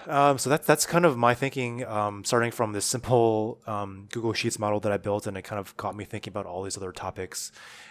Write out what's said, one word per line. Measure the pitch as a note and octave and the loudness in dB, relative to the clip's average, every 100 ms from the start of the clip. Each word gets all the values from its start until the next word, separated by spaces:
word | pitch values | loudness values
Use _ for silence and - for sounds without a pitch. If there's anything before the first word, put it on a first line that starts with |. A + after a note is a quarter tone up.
| - | -2
um, | C#3+ C#3+ C3+ | 4 4 4
so | B2+ | 2
that's, | D#3 - | 2 4
that's | D3+ - | 2 2
kind | E3+ | 4
of | F3 A#2+ | 4 6
my | A#2+ | 4
thinking, | A#2+ C3+ C3+ A#2+ A#2+ A2+ | 4 0 -2 -4 -6 -6
um, | G#2+ G#2 G2+ | -2 -2 -4
starting | G2 A#2+ A#2 | 0 2 2
from | - A2 | 0 -2
this | G#2 - | 0 -2
simple, | B2 A#2 B2 A2+ A2 A2 - - | -2 2 4 6 4 -2 -6 -8
um, | G#2 G2+ F#2+ G2+ | -6 -8 -12 -10
Google | A#2+ A2+ | -4 -2
Sheets | G#2 A#2 A2+ | -2 -2 -2
model | G#2 G#2 | 0 0
that | G#2 | 0
I | G2+ | 0
built, | G#2 G#2 G#2 | 0 -2 -4
and | F#2+ | -8
it | |
kind | - G#2 | -8 -8
of | F#2+ - | -8 -8
got | G#2 G2+ | -8 -8
me | G2 | -10
thinking | G#2+ G#2+ | -10 -8
about | G2+ F2+ | -8 -8
all | F2+ | -8
these | G2 G2 | -6 -8
other | F#2+ | -8
topics, | - F#2 F#2+ F#2 - - - - - - | -8 -8 -8 -10 -10 -12 -14 -20 -20 -20